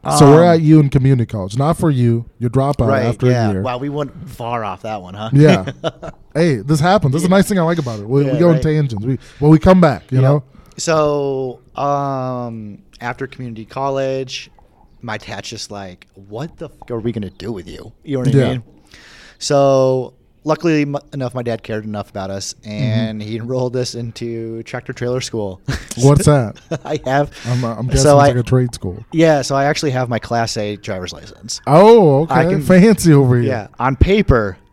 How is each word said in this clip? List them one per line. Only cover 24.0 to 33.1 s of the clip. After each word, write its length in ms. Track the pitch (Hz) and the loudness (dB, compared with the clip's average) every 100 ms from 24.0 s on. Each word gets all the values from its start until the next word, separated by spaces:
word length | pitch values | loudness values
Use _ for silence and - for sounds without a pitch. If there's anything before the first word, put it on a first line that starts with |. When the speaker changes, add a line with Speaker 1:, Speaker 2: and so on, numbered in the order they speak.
| 120 - 117 117 113 113 | -12 -10 -10 -8 -10 -12
Speaker 2:
tractor 280 | 117 127 - | -12 -14 -12
trailer 280 | 131 123 127 | -8 -4 -4
school. 400 | - 117 101 92 - - | -6 -8 -8 -10 -10 -10
<laughs> 180 | - - | -10 0
Speaker 1:
What's 280 | 131 147 - | 4 4 4
that? 300 | 147 110 - _ 160 | 2 0 -10 _ -10
Speaker 2:
I 160 | - 156 - | -6 -8 -2
have. 240 | 135 143 - 120 | -2 -2 -6 -6
Speaker 1:
I'm, 180 | 123 | -4
uh, 100 | 120 117 | -4 -6
I'm 100 | 127 | -2
Speaker 2:
So 60 | |
Speaker 1:
guessing 60 | 135 | 2
it's 60 | 143 | 6
Speaker 2:
I 60 | |
Speaker 1:
like 240 | 143 139 123 | 6 6 2
a 60 | |
trade 320 | 120 127 123 | 0 0 0
school. 300 | - 98 95 - | -6 -10 -12 -8
Speaker 2:
Yeah, 300 | 165 160 151 | 2 2 2
so 120 | 123 | 0
I 100 | 139 | -2
actually 280 | 139 156 156 | -2 -2 -2
have 160 | 127 123 | -2 -4
my 100 | 113 | -4
Class 380 | - 117 113 - | -4 -4 -4 -4
A 200 | 104 104 | -6 -8
driver's 360 | - 95 90 | -10 -10 -10
license. 480 | - - - - - - | -14 -20 -20 -14 -10 2
Speaker 1:
Oh, 560 | 147 208 233 170 139 | 6 8 8 6 4
okay. 120 | 160 | 2
Speaker 2:
I 100 | 131 131 | 0 0
can, 160 | 151 | 0
Speaker 1:
Fancy 500 | 147 185 214 214 170 | 4 6 6 4 6